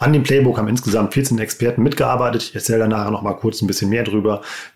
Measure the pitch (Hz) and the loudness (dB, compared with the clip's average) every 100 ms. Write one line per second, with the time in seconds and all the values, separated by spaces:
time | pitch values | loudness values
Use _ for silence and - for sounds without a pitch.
0 | 127 151 - 139 131 110 107 123 123 107 | 2 2 4 4 4 2 0 0 0 0
1 | 101 - 135 113 107 - 120 120 131 139 | 0 0 0 0 -2 -2 -2 2 0 2
2 | 123 120 123 117 - 104 - 113 110 110 | 0 0 0 -2 -4 -8 -2 0 2 0
3 | 104 104 101 92 113 107 98 95 101 117 | -2 -2 -4 -2 -2 0 -2 0 0 0
4 | 107 107 104 101 - - - | 0 0 0 -2 -4 -14 -10